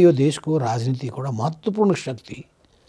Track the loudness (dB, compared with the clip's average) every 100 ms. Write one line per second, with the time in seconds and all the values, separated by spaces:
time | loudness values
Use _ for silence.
0 | 8 6 2 0 -2 -2 0 -2 -2 -4
1 | -6 -8 -8 -4 -4 -4 -4 0 2 0
2 | -4 -10 -12 -18 -18 _ _ _